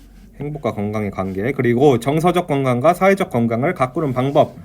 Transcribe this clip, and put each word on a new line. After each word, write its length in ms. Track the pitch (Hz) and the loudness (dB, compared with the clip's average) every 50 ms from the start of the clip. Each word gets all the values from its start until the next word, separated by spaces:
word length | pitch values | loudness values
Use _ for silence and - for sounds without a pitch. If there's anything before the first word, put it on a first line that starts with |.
| - - - - - - - - | -20 -20 -20 -20 -20 -20 -14 -10
행복과 360 | 139 147 151 151 - 113 104 | -10 -8 -8 -6 -6 -6 -4
건강의 360 | - 101 104 104 110 104 98 | -4 -4 -4 -4 -4 -4 -4
관계, 400 | 95 - 92 95 95 95 101 120 | -4 -6 -6 -4 -4 -4 -4 -4
그리고 480 | - - 120 120 117 120 143 151 127 113 | -2 0 0 0 2 4 4 4 4 4
정서적 480 | - 143 147 160 156 180 170 175 175 | 0 -2 -2 2 0 2 0 0 -2
건강과 480 | - 147 139 135 131 123 120 127 165 175 | -2 -2 -2 0 0 0 2 2 2 2
사회적 360 | - 185 196 196 196 196 - | 4 4 2 2 2 0 -2
건강을 440 | - 120 117 113 117 113 135 170 180 | 0 0 0 0 0 0 -2 -2 -2
가꾸는 380 | - 127 127 - 170 160 139 | -2 -4 -4 -2 -4 -2 -2
방법 420 | 123 127 127 143 143 151 135 127 - - | -2 0 -2 2 2 2 2 2 0 -12